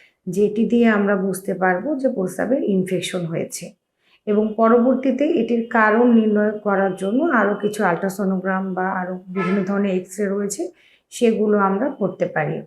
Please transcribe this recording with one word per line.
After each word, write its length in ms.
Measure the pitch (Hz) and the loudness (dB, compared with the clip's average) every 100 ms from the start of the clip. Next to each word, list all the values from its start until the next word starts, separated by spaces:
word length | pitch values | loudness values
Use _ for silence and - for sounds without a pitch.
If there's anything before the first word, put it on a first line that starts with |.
| _ _ 185 | _ _ -6
যেটি 380 | 180 202 214 202 | 0 0 2 2
দিয়ে 220 | 240 233 | 4 4
আমরা 280 | 208 202 202 | 4 2 0
বুঝতে 380 | 196 185 - | -2 -4 -6
পারবো 420 | 180 185 180 247 277 | -2 0 0 -2 -2
যে 140 | 262 | -2
প্রস্রাবের 540 | 208 180 - 196 277 | -2 -4 -4 -2 0
ইনফেকশন 640 | 220 190 185 180 - 185 165 | 0 0 0 -2 -4 -6 -4
হয়েছে। 480 | 165 - - 175 - _ _ _ _ - | -6 -6 -10 -14 -18 _ _ _ _ -2
এবং 280 | 208 220 - | 0 0 2
পরবর্তীতে 680 | 226 240 254 254 269 - 302 | 4 6 4 2 0 0 0
এটির 420 | 330 208 233 226 | 0 0 -2 0
কারণ 440 | 233 214 220 247 | 2 4 4 6
নির্ণয় 380 | 226 214 208 214 | 6 4 2 2
করার 440 | 214 208 190 196 185 | -2 -2 0 0 -2
জন্য 280 | 196 247 | -2 0
আরও 320 | 339 240 202 202 | 2 2 0 0
কিছু 280 | 208 214 | -2 0
আল্ট্রাসোনোগ্রাম 880 | 190 170 196 190 190 185 190 190 190 | 0 0 -2 -2 -2 -2 -2 -4 -4
বা 160 | 180 185 | -4 -4
আরও 300 | 190 180 185 185 | -4 -6 -10 -8
বিভিন্ন 360 | 185 185 196 | -4 -2 0
ধরনের 320 | 185 202 202 185 | 0 -2 0 -2
এক্স-রে 300 | 185 - 202 | -4 -6 -4
রয়েছে, 420 | 196 202 254 349 - _ _ _ | -2 -4 -6 -8 -10 _ _ _
সেগুলো 480 | - 233 202 214 208 | 0 2 2 2 2
আমরা 320 | 196 196 285 | 2 2 -2
করতে 360 | - 185 180 175 | -2 -4 -2 -4
পারি। 360 | 165 151 147 | -2 -4 -6